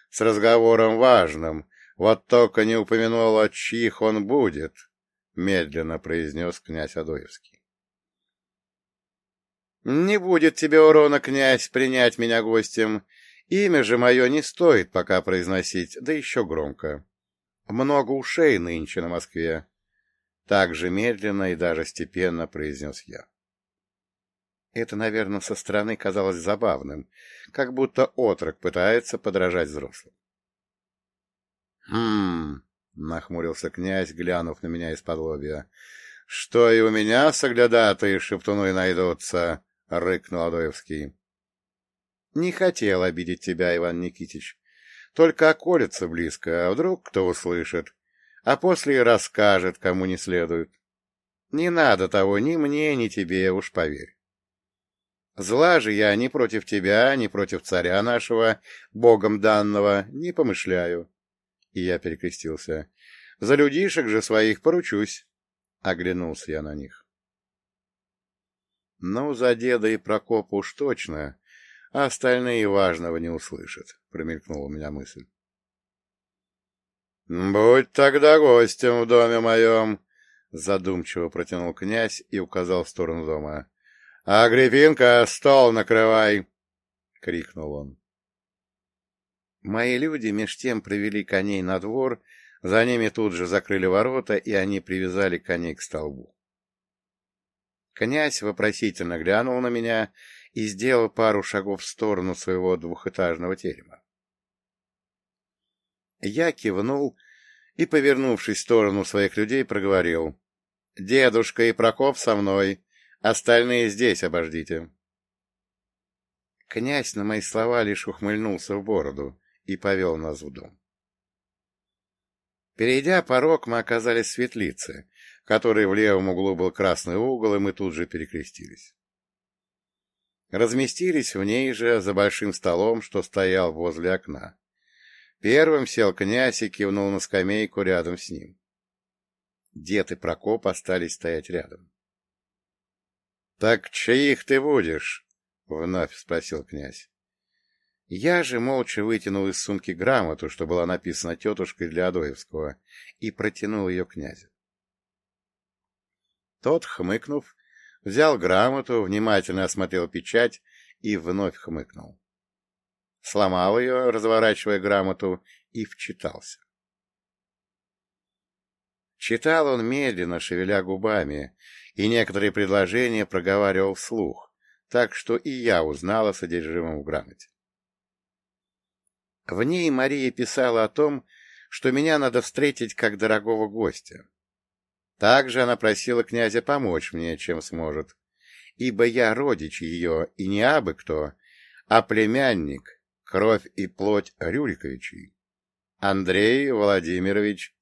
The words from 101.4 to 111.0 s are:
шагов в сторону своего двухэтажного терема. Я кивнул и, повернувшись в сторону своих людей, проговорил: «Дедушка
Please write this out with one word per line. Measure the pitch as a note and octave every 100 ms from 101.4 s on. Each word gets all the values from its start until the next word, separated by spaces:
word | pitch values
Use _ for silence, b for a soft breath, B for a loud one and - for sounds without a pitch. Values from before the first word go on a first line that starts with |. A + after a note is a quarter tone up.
шагов | - G#2 G2 G2
в | -
сторону | - G#2+ F#2+ F#2 F2+
своего | - F#2 F#2 F2+
двухэтажного | E2+ E2+ F#2 - F2 E2 F2+ F#2+
терема. | F2+ - - - _ _ _ _ _ _ _ _ _ _ _ _ _ _ _ _ _ _ _ _ _ -
Я | G2 A#2 E3
кивнул | - A2 F#2+ A2+ C#3 C#3+ - b b b b b -
и, | -
повернувшись | D#3 C#3 C3 C3 A2 - G2+
в |
сторону | - A2+ G#2 G2 F2+
своих | G2+ G2 -
людей, | G#2+ C3+
проговорил: | B2+ G2+ G2 F#2+ E2+ E2 D#2+ - _ _ _ _ _
«Дедушка | -